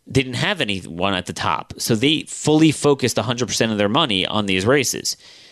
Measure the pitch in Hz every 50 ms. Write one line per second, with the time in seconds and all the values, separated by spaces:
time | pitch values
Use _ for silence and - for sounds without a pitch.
0 | _ - - 135 131 131 120 117 156 190 208 165 131 104 98 92 - - 80 87
1 | 92 98 98 90 - - 90 - - 95 76 - - - - - - - 120 104
2 | 131 147 160 139 - - - - - 151 151 156 160 156 135 - - 147 143 131
3 | 123 110 - 117 107 123 120 123 123 - - - 117 113 107 101 104 101 113 156
4 | 165 123 98 92 87 - - 107 104 98 92 92 95 117 139 143 117 - - 50
5 | - - - - - - - - - -